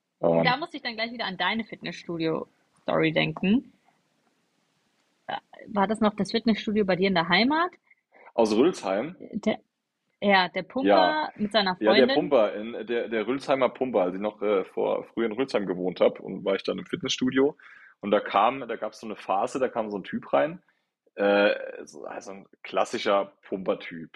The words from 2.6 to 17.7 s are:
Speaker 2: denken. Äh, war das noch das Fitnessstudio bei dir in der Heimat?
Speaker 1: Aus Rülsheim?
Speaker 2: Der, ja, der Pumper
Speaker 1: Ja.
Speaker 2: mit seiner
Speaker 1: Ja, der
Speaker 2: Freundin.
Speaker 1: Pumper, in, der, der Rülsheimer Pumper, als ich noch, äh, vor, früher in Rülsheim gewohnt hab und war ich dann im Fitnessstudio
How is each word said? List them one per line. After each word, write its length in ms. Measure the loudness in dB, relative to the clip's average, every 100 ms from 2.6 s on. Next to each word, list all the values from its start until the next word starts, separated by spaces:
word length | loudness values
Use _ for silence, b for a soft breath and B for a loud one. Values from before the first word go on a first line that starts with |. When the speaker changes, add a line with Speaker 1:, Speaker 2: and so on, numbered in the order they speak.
| _ _ -2 2 2
Speaker 2:
denken. 600 | 2 -2 0 2 2 0 _ _ _ _ _ _ _ _ _ _ _ _ _ _ _ -12
Äh, 80 | -12 _ -20 -6
war 180 | 0 0
das 140 | 2
noch 140 | 0
das 160 | 0 -2
Fitnessstudio 520 | 0 0 0 0 0
bei 120 | 2 2
dir 120 | 2
in 60 |
der 140 | 2 2
Heimat? 440 | 4 4 2 0 -6 b b _ B B
Speaker 1:
Aus 200 | 2 4
Rülsheim? 640 | 6 4 2 -2 -2 -2 -8 -12
Speaker 2:
Der, 260 | -6 -4 -4 _ _ _ _ _ -4
ja, 280 | 2 4 2
der 140 | -4
Pumper 240 | -6 -2 4
Speaker 1:
Ja. 460 | 6 6 2 -4 -6
Speaker 2:
mit 160 | -2
seiner 240 | 0 0 2
Speaker 1:
Ja, 160 | 4
der 120 | 6 4
Speaker 2:
Freundin. 80 |
Speaker 1:
Pumper, 400 | 2 2 4 2
in, 320 | 0 -8 -10 -4
der, 220 | -4 -2
der 180 | -2 -2
Rülsheimer 420 | -2 0 0 0
Pumper, 340 | 0 0 0
als 120 | 0
ich 60 | -2
noch, 200 | -6 -4
äh, 220 | 0 0
vor, 400 | -2 -2 -2 -2 -4
früher 140 | -4 -4
in 60 |
Rülsheim 340 | -2 -2 -2 -2
gewohnt 340 | -4 -4 2
hab 200 | 2 2
und 240 | -10 -6
war 100 | -2
ich 80 | -2
dann 160 | -2 -6
im 80 | -6
Fitnessstudio 680 | -8 -6 -2 0 2 0 0 B